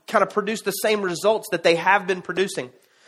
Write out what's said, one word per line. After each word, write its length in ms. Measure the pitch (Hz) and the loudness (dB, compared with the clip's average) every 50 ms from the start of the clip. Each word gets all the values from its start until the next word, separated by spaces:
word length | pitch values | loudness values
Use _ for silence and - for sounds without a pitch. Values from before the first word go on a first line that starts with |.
| _ | _
kind 160 | - - 202 | 0 2 2
of 80 | 190 190 | 2 2
produce 320 | - 214 190 208 220 - | 0 -2 -4 -2 -6 -4
the 80 | - 196 | -4 -6
same 320 | 190 - - 214 214 208 | -4 -2 0 0 0 0
results 460 | 196 180 170 151 190 214 220 202 - - | -2 -4 -4 0 0 0 0 0 -2 -4
that 140 | 190 - - | -4 2 4
they 100 | 175 170 | 4 4
have 320 | 165 170 180 202 202 180 | 4 4 2 2 2 2
been 160 | 185 185 185 | -2 -4 -4
producing. 480 | - - 170 180 202 190 - 156 123 127 - _ _ _ _ _ _ | -6 -6 -4 -2 -2 -2 -4 -8 -10 -10 -16 _ _ _ _ _ _